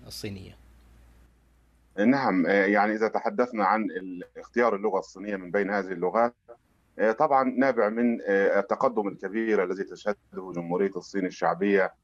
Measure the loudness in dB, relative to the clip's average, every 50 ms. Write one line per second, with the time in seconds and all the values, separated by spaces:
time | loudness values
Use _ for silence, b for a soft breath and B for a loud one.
0 | -18 -16 -16 -12 -10 -10 -10 -10 -14 -18 -20 -20 -20 -20 -20 -20 _ -20 -20 -20
1 | -20 -20 _ _ -20 _ _ _ _ _ _ _ _ _ _ _ _ _ -2 2
2 | 4 4 4 4 2 2 2 2 4 4 4 4 4 4 4 4 4 2 2 0
3 | 0 0 0 0 -2 -2 0 0 -2 0 0 0 2 2 2 2 0 -2 -6 -8
4 | -10 -10 -12 -12 -14 -14 -16 -18 -14 -6 0 2 2 2 2 2 -2 0 0 -2
5 | -4 -4 -12 -12 -8 -8 -8 -8 -6 -2 0 0 0 0 0 -2 -2 -4 -6 -2
6 | -2 0 2 2 0 0 -2 _ _ -20 -20 _ _ _ _ _ _ _ -4 0
7 | 0 0 2 2 2 2 4 2 2 2 0 0 0 0 2 2 2 0 2 2
8 | 0 0 0 0 0 0 2 4 4 4 2 2 0 0 -2 0 0 0 0 0
9 | -4 -4 -6 -8 -10 -6 -4 -2 0 0 2 2 2 0 -2 -6 -6 -10 -10 -8
10 | -6 -6 -6 _ _ _ -14 -12 -12 -8 -8 -8 -6 -2 0 0 0 0 -2 -6
11 | -10 -6 -6 -4 -4 -4 -4 -2 -2 -2 0 0 0 0 2 2 0 -2 -4 _